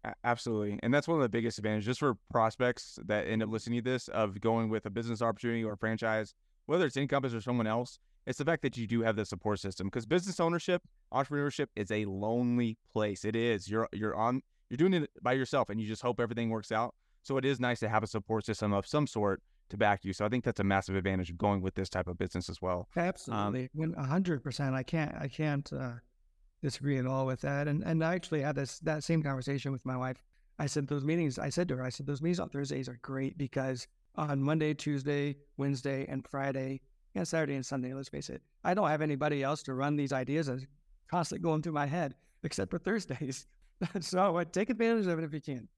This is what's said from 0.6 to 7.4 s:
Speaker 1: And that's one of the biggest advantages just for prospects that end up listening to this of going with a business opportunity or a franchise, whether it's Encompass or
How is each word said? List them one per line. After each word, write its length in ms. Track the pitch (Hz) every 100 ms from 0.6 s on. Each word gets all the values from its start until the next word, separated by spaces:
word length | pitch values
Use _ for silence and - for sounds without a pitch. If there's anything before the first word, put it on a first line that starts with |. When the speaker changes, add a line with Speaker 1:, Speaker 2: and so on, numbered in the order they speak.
| 104 104
Speaker 1:
And 120 | 117
that's 140 | 143 156
one 100 | 165
of 40 |
the 60 | 123
biggest 300 | 117 113 -
advantages 280 | 107 107 104
just 140 | 127
for 160 | 143 110 _
prospects 680 | 117 110 - 123 123 - -
that 220 | 95 107 78
end 160 | 110
up 80 | 107
listening 320 | 110 - 120
to 80 | 117
this 160 | 127 -
of 320 | - 107 98
going 300 | 113 113 110
with 160 | 110 104
a 40 |
business 300 | 101 117 110
opportunity 440 | 117 101 120 117
or 80 | 113
a 40 | 101
franchise, 560 | 113 110 113 110 104 _ _ _ -
whether 200 | 165 156
it's 100 | 135
Encompass 380 | 139 139 131
or 60 | 117